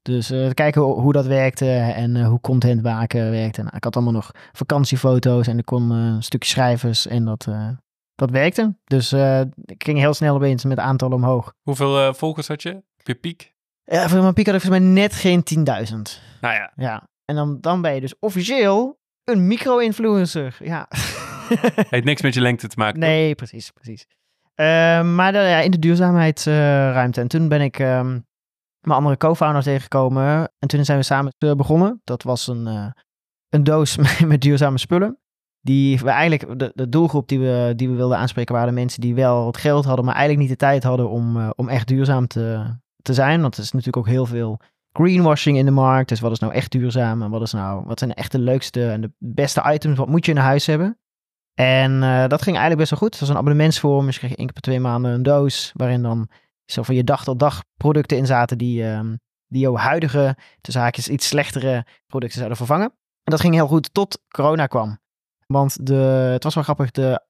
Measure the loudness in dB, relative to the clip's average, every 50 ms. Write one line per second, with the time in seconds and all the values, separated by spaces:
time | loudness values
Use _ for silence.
0 | -6 -4 -4 -4 -4 -4 -4 -2 -2 -2 0 0 0 2 2 2 2 2 0 2
1 | 2 2 2 2 2 2 0 2 0 0 0 -2 -2 0 0 0 0 -2 -2 -2
2 | -2 -2 0 0 2 2 0 0 0 0 0 2 2 2 2 2 0 -2 -2 -2
3 | -4 -2 -2 -2 -2 -2 -2 -2 -4 -4 -6 -8 -10 -10 -10 -8 -8 -4 -2 -2
4 | 0 0 0 -2 -4 -8 -16 -20 -20 -18 -10 -8 -4 -2 0 0 2 0 0 0
5 | 2 2 2 4 4 2 2 2 2 0 0 -2 -4 -2 -2 0 0 0 0 0
6 | 0 0 -2 -2 -4 -6 -6 -6 -4 -4 -2 0 2 2 0 0 0 -2 -2 -2
7 | -4 -2 -2 -2 0 -2 -4 -6 -6 -8 -6 -6 -6 -6 -8 -10 _ _ _ _
8 | _ _ _ -4 -4 0 0 2 0 0 0 0 0 -2 -2 _ _ 0 0 0
9 | 0 0 0 2 2 2 2 2 0 -2 -6 -16 -20 -20 -14 -10 -4 -2 0 2
10 | 2 2 2 0 0 0 2 2 2 0 0 0 -2 -2 -2 -2 -2 -2 0 0
11 | 0 0 0 0 2 2 0 0 -2 -6 _ _ -8 -6 -4 -2 0 0 2 2
12 | 2 0 0 -2 -6 -6 -4 -6 -8 -8 -10 -10 -10 -12 -12 -14 _ _ _ _
13 | -8 -8 -8 -8 -8 -12 -12 _ -20 _ _ _ _ _ _ _ _ -2 -2 0
14 | 2 2 4 4 4 4 4 4 2 2 2 0 2 2 4 4 6 6 6 6
15 | 4 2 -2 0 2 2 2 2 2 0 0 0 0 0 0 -2 -4 -6 -8 -10
16 | -10 -12 -14 -20 -20 -20 -14 -6 -4 -2 -2 -2 -4 -6 -8 -8 -6 -6 -6 -8
17 | _ _ _ _ -10 -6 -4 -2 -2 -4 -4 -4 -2 -2 -2 0 0 -2 -2 -4
18 | -6 -8 -10 -6 -6 -4 -4 -4 -4 -2 0 2 2 2 2 2 0 -2 -8 _
19 | _ _ _ _ -4 -2 0 2 2 2 0 0 0 0 0 0 0 -2 -2 -2
20 | 0 0 2 2 0 0 -2 -6 -8 -8 -12 -12 -10 -10 -8 -8 -10 -8 -8 -8
21 | -8 -8 -8 -12 -12 -14 -14 -12 -4 -2 -2 0 0 0 0 0 -2 0 0 0
22 | 0 0 0 0 0 0 2 2 2 2 0 -2 -6 -10 -4 -2 -2 -2 0 0
23 | 0 0 2 2 2 0 -2 -4 -8 -14 -14 -16 -18 -18 _ _ -18 -18 -18 -18
24 | -20 _ _ _ _ _ _ _ _ _ -4 0 2 4 4 4 4 4 4 4
25 | 2 2 2 4 2 2 4 2 2 4 4 4 4 2 2 2 4 2 4 4
26 | 4 4 4 4 4 2 2 0 -2 0 2 2 4 4 4 2 2 2 2 2
27 | 0 0 0 -2 -2 -2 0 0 2 2 2 2 0 0 -2 -2 0 0 0 0
28 | -2 -4 -6 -8 -10 _ _ _ _ _ _ _ _ _ _ _ -2 0 0 2
29 | 2 2 2 2 2 0 2 2 2 0 2 0 0 0 -2 -2 -4 -2 0 0
30 | 2 2 0 0 0 2 0 0 -2 -4 _ -6 -4 -2 0 0 2 2 2 0
31 | 2 0 0 -2 -2 -4 -4 -2 0 0 2 0 2 2 4 4 4 2 0 -6
32 | _ -10 -10 -8 -4 -4 -4 -4 -4 -6 -6 -6 -6 -6 -8 -8 -8 -10 -12 _
33 | _ _ _ _ _ _ _ _ _ -2 0 2 4 4 4 2 2 0 2 2
34 | 2 2 4 2 4 4 4 4 4 2 2 4 2 0 0 -2 -2 0 0 0
35 | 0 0 -4 _ _ _ _ _ _ _ _ _ -2 0 2 4 4 4 2 2
36 | 0 0 0 2 2 2 0 -2 -4 -8 -6 -6 -6 -6 -4 -6 -6 0 2 2
37 | 2 2 0 -2 -2 0 -2 0 0 0 0 0 0 0 -2 -2 -2 -2 -2 0
38 | 0 0 0 0 -2 -4 -4 -4 -4 -2 -2 -2 0 0 -2 -2 -4 -4 -4 -4
39 | -4 -2 0 2 2 2 2 2 0 -4 -4 -2 0 2 2 2 2 0 0 0
40 | 0 0 0 0 2 2 2 2 0 0 0 0 2 2 2 2 2 0 0 0
41 | 0 -2 -2 -2 -2 -2 -2 -2 -2 -4 -4 -4 -4 -2 -2 -2 0 0 0 0
42 | 2 2 2 0 0 -2 -2 -4 -4 -4 -4 -6 -6 -8 -8 -10 _ _ _ _
43 | -4 -2 0 2 2 2 2 2 0 0 -2 -4 -10 -4 -4 -4 -4 -2 -4 -2
44 | -2 0 0 0 0 -2 -4 -4 -4 -6 -6 -10 _ _ _ _ _ _ 0 2
45 | 2 4 4 4 4 4 2 2 2 2 2 4 4 4 4 4 4 4 4 2
46 | 2 0 -2 -2 -2 -4 -2 -2 -4 -4 -4 -4 -6 -2 -4 -2 -2 0 -2 -2
47 | -2 -2 -2 -4 -4 -4 -4 -4 -6 -4 -6 -6 -6 -6 -6 -8 -8 -10 -8 -6
48 | -6 -6 -6 -8 -8 -4 -2 -2 0 0 0 -2 -2 -6 -4 -4 -2 -2 -2 -4
49 | -6 -8 -10 -12 -12 -6 -2 -2 -2 0 -2 -2 0 0 0 0 0 -2 0 0
50 | 0 0 0 0 2 2 2 2 4 4 2 2 2 0 0 0 0 -2 -4 _
51 | _ _ _ _ _ _ _ _ _ _ _ 0 2 4 4 4 4 2 2 2
52 | 2 2 2 2 2 2 0 0 0 -2 0 2 2 2 2 2 0 0 0 -2
53 | -2 -4 -2 -4 -2 -2 0 0 2 2 4 4 4 4 2 2 2 2 2 2
54 | 0 0 -4 -4 -6 -8 -6 -6 -8 -8 -8 -8 -4 -4 -2 -2 -2 -2 -2 -2
55 | -2 -2 -2 0 2 4 4 4 2 0 -2 -4 -8 -10 -6 -4 -2 0 0 0
56 | 0 0 -2 -2 -4 -6 _ _ _ _ _ _ _ -10 -8 -8 -4 0 0 0
57 | 2 0 0 -2 -2 -4 0 2 0 0 0 -2 -14 _ _ -2 0 2 2 2
58 | 0 0 -2 -2 0 2 2 2 2 0 -2 -4 -2 -2 -2 -2 -4 -4 -4 -4
59 | -6 -6 -8 -10 _ _ _ _ _ -6 -2 0 0 0 0 0 0 0 0 0
60 | -2 -2 0 0 0 0 -2 _ _ _ _ _ -12 -6 -2 0 0 0 -2 -4
61 | -6 -4 -4 -4 -2 -2 -2 -2 -2 -2 -6 -4 -2 -2 -2 -4 -6 _ _ _
62 | _ _ -8 -8 -8 -8 -8 -8 -8 -6 -6 -6 -2 -2 0 0 -2 -4 _ _
63 | _ _ _ _ -4 -2 -2 2 2 2 2 2 2 2 2 0 0 0 -2 -4
64 | -4 -4 -6 -16 _ _ -6 -2 0 0 2 0 -2 -2 -2 -2 -2 -4 -6 -10
65 | _ _ _ _ _ _ _ _ _ -2 0 0 0 0 -2 -4 -2 0 2 2
66 | 2 2 2 2 0 0 -2 -2 -2 -2 -4 -2 -2 -2 -2 -2 -2 -4 -2 -2
67 | -2 0 -2 -4 _